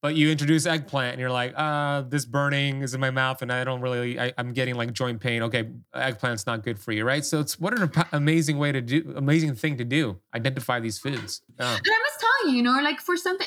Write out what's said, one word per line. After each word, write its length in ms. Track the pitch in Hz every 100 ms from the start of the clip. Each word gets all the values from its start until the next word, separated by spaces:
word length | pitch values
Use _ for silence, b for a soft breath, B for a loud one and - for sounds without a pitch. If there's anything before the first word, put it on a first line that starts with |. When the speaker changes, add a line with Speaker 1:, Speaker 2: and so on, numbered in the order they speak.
Speaker 1:
But 160 | 147 156
you 120 | 151
introduce 360 | 156 143 160 170
eggplant 460 | 160 139 139 123
and 80 | 127
you're 100 | 127
like, 240 | 123 123 139
"Uh, 460 | 151 147 143 143
this 240 | 127 147 120
burning 560 | 143 143 143 139 135
is 100 | 139
in 80 | 131
my 100 | 135
mouth 300 | 131 131 131
and 100 | 123
I 140 | 123
don't 160 | 127 127
really, 400 | 127 123 120 123
I, 140 | 123 -
I'm 160 | 123
getting, 220 | 120 127
like, 180 | 123 117
joint 260 | 104 123 117
pain. 240 | 123 117
Okay, 280 | 113 120 117 120 -
eggplant's 520 | 131 131 120 131 113 -
not 160 | 117
good 160 | 110 107
for 140 | -
you," 120 | 107 113
right? 180 | 143
So 160 | 143 160
it's, 180 | 147 -
what 140 | 175
an 120 | 240
ap-, 280 | 175 160 -
amazing 460 | 151 147 160 156 143
way 120 | 147
to 120 | 135
do, 320 | 117 143 151 139
amazing 380 | 139 156 160
thing 240 | 123 156 135
to 60 |
do. 360 | 120 143 135 92 _
Identify 460 | 117 120 135 - 123
these 180 | 113 104
foods. 420 | 139 135 101 - _ -
Yeah. 140 | 123
Speaker 2:
And 60 | 110 -
I 120 | 440
must 180 | 523 587
tell 300 | 453 554 392
you, 60 | 247
you 60 |
know, 160 | 240 262
like, 180 | 294 294
for 160 | - 349
something, 300 | 370 381